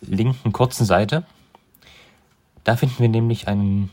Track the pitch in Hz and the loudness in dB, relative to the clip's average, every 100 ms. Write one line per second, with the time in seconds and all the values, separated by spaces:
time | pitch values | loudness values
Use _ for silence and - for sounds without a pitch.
0 | - 95 120 127 113 - 127 - 107 90 | -6 -2 0 0 -2 0 -2 0 2 2
1 | 104 156 170 _ _ _ _ _ - - | 2 -2 -6 _ _ _ _ _ -20 -20
2 | - _ _ _ _ _ - 120 135 123 | -20 _ _ _ _ _ -2 0 0 2
3 | 117 113 117 110 - 101 101 98 95 | 2 2 0 -2 -2 0 0 0 -2